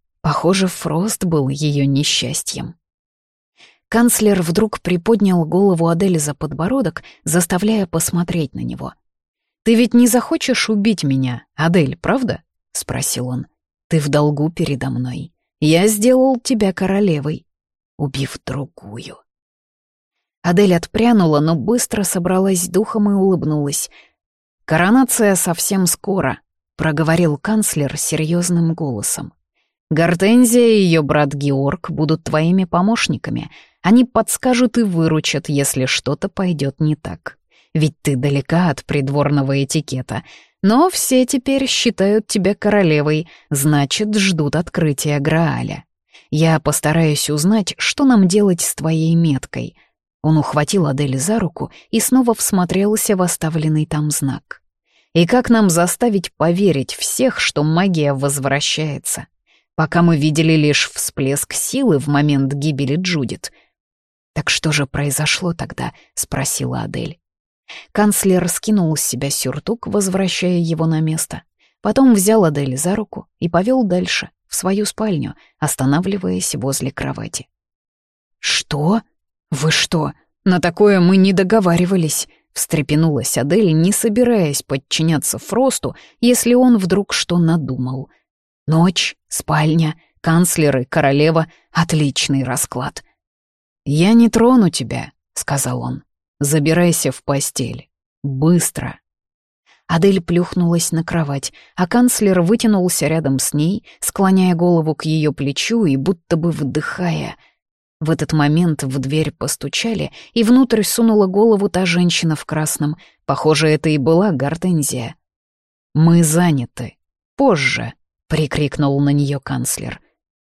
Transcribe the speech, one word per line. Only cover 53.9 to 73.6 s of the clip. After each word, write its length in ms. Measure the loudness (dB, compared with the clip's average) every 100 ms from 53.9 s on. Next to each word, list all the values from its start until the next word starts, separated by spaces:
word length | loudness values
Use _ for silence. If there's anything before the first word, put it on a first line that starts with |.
| -2 -2
знак. 520 | -2 -4 -4 -12 -20 _ _ _ _ _
«И 140 | 0 2
как 220 | 2 4
нам 200 | 4 4
заставить 640 | 2 0 0 0 0 -4
поверить 600 | -2 0 2 2 0 -4
всех, 460 | -8 -6 -2 -2 -2
что 240 | -4 -2
магия 500 | 0 2 0 0 0
возвращается? 1120 | 0 -2 -2 -2 -2 -2 -4 -6 -6 -8 -10 -12 _ _ _ _ -4
Пока 260 | 0 2
мы 160 | 4 4
видели 360 | 2 2 2
лишь 360 | 4 2 0 -2
всплеск 640 | -6 -8 -4 -2 -2 -6
силы 460 | -8 -6 -2 2 2
в 80 | 2
момент 460 | 0 2 2 0
гибели 420 | -2 -2 -2 -2 -2
Джудит». 560 | -2 -4 -4 -8 -14 -18 _ _ _ _ _ _ _
«Так 160 | -6 -4
что 220 | -2 -2
же 160 | -2 -4
произошло 640 | -4 -4 -2 -4 -2 -4
тогда?» 400 | -6 -8 -8 -10 -12 _ -10
спросила 640 | -8 -6 -6 -4 -6 -6
Адель. 380 | -8 -8 -10 -12 _ _ _ _ -20 -20 -6
Канцлер 560 | 0 2 2 2 2 0
скинул 460 | -4 0 0 0 -2
с 60 |
себя 280 | -4 -4 -6
сюртук, 560 | -4 -6 -6 -6 -6 -4
возвращая 720 | -2 0 0 -2 -2 0 0
его 300 | 0 0 0
на 120 | 0
место. 440 | 0 -2 -6 -12 -16 _ _ _
Потом 340 | -2 4 6 6
взял 280 | 4 4
Адель 320 | 4 2 -4 -4
за 200 | -2 -4
руку 320 | -6 -12 -18 -8
и 100 | -2
повёл 340 | 0